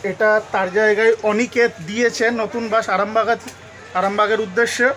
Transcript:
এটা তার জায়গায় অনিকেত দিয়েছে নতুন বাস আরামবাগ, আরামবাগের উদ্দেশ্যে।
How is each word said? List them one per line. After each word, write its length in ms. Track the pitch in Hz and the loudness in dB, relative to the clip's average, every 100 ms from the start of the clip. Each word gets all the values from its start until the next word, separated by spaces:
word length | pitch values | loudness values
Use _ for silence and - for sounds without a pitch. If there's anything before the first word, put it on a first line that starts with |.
| 202 | -8
এটা 200 | 185 214 214 214 | 0 2 2 0
তার 160 | 202 185 190 | -4 0 2
জায়গায় 340 | 214 208 226 220 214 | 2 4 2 2 0
অনিকেত 420 | 208 240 247 233 - 160 | 0 -2 0 0 -2 -10
দিয়েছে 360 | 214 233 226 226 240 | -2 -2 0 -2 0
নতুন 220 | 214 233 226 | -4 -6 -2
বাস 120 | 220 220 | -2 0
আরামবাগ, 340 | 190 202 220 214 233 - - - - - 180 | -2 0 0 0 -2 -6 -20 -20 -20 -8 -2
আরামবাগের 420 | 196 208 208 214 214 | -2 0 0 0 -2
উদ্দেশ্যে। 400 | 185 233 - 247 | 0 -2 2 0